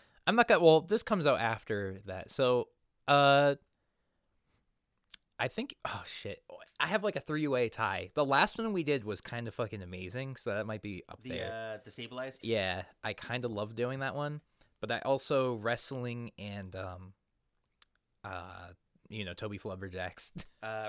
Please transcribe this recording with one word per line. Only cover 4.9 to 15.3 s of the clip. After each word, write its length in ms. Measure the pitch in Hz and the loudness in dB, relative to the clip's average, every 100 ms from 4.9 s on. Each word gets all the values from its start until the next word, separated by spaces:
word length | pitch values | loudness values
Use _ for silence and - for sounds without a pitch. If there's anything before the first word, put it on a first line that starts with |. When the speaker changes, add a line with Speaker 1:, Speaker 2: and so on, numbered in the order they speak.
| _ _ - _ - | _ _ -20 _ -6
Speaker 1:
I 80 | 127 | -4
think, 260 | - 262 - | -4 -8 -8
oh 200 | - 101 90 | -8 -8 -10
shit, 340 | - 101 98 - - - - | -10 -10 -10 -14 -18 -14 -4
I 80 | 147 | 0
have, 160 | 202 | 0
like, 140 | 202 147 | -2 -4
a 40 | |
three-way 480 | - 151 151 127 117 | -4 -4 0 0 0
tie. 420 | - 110 95 90 | 0 -2 -2 -4
The 100 | - | 0
last 340 | 139 139 202 - | 2 4 4 0
one 140 | 226 | -4
we 120 | 196 | -2
did 200 | 147 143 | 0 0
was 160 | 107 101 | 0 -6
kind 280 | - 120 117 | -6 -8 -8
of 60 | |
fucking 280 | - 113 104 | -4 -4 -4
amazing, 540 | 90 90 92 120 135 127 | -10 -10 -8 -8 -8 -8
so 180 | - | -6
that 120 | 101 107 | -4 -4
might 160 | 107 | -6
be 200 | 104 95 - | -8 -10 -12
up 120 | - | -16
Speaker 2:
The, 80 | 127 | -10
Speaker 1:
there. 500 | 90 90 113 113 107 | -8 -6 -8 -8 -10
Speaker 2:
uh, 60 | - | -12
Destabilized? 480 | 113 117 123 131 131 | -14 -12 -8 -10 -8
Speaker 1:
Yeah, 400 | 113 110 95 90 - _ | -2 0 0 -2 -6 _
I 100 | 110 | -8
kinda 360 | 104 - 123 120 | -6 -6 -4 -4
love 260 | 104 107 | -4 -4
doing 240 | 110 120 135 | -2 -2 -2
that 160 | 135 | -4
one, 260 | 139 147 147 _ _ _ - | -4 -6 -6 _ _ _ -10
but 120 | 110 | -4
I 80 | 117 | -4
also 560 | - 135 - | 0 0 2